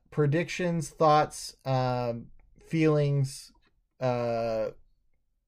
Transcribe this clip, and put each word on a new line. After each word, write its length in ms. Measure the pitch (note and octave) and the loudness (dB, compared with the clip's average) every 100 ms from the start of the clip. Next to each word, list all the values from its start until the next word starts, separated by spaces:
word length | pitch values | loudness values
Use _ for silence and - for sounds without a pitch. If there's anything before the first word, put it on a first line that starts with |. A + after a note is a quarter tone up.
| _ | _
predictions, 800 | - D3 D#3 F3 - F3+ E3+ D3+ | 0 2 2 -2 -4 -2 -2 -6
thoughts, 680 | - D#3+ D3+ D3 - - - | 2 4 6 2 -4 -14 -10
um, 600 | - C3 B2+ B2 A#2+ A#2 - - _ _ - | -4 -2 0 -2 -4 -6 -12 -20 _ _ -6
feelings, 840 | D#3+ D#3 D3+ C#3+ C#3+ C3+ - - _ _ _ _ _ | 2 4 4 2 0 -2 -6 -18 _ _ _ _ _
uh, 680 | B2+ B2 A#2+ A#2 A2+ A2 G#2+ - - _ _ _ _ _ | -2 -2 -2 -2 -2 -2 -4 -8 -20 _ _ _ _ _